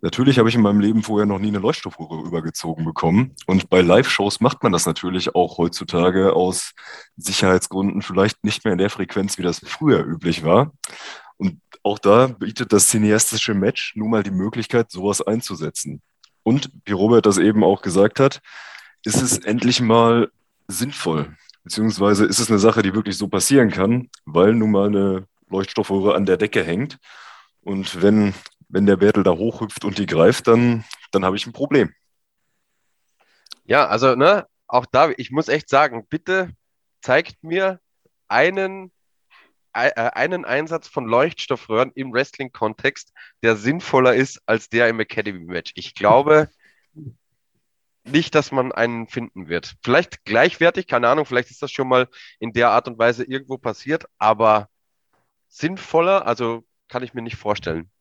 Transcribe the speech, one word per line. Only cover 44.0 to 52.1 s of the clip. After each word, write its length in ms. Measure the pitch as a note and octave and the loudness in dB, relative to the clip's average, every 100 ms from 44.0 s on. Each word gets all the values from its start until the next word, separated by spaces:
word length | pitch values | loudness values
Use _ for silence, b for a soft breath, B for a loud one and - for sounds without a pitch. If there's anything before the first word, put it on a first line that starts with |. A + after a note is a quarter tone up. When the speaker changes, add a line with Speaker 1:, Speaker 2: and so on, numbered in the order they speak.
| B2+ A#2+ | 4 4
Speaker 2:
ist 260 | C3+ - - | 0 -6 -4
als 220 | A2+ - | -4 -2
der 200 | A#2 A#2+ | 0 0
im 100 | A2+ | 0
Academy-Match. 720 | G#2+ - G#2 F#2 E2 F2+ - - | -6 -6 -8 -8 -10 -12 -10 -16
Ich 180 | - - | -16 -2
glaube 540 | G2+ A#2 C#3+ D#3 D#3 _ _ _ _ D#3 C#3+ _ _ _ _ _ _ _ _ _ | 4 4 4 2 2 _ _ _ _ -20 -20 _ _ _ _ _ _ _ _ _
nicht, 320 | - C#3+ E3+ D#3 | -4 -4 0 -2
dass 160 | C#3+ | -2
man 200 | C#3 B2+ | -4 -4
einen 360 | - A#2 A#2 A2+ | -2 -4 -4 -10
finden 400 | - A#2 - E2 | -12 -12 -16 -8
wird. 280 | E2+ - - | -8 -8 -12
Vielleicht 420 | - C3+ F3 - - | 0 0 0 -10 -4
gleichwertig, 600 | A2+ D#3 - E3+ F3 F3+ | 0 0 2 0 0 -4
keine 200 | B2 A#2+ | -2 0
Ahnung, 180 | C#3+ D3 | 0 -2
vielleicht 240 | B2 B2 | -4 -6
ist 120 | - | -12
das 80 | C#3+ | -12
schon 160 | - C3 | -8 0
mal 200 | B2+ B2+ | 0 0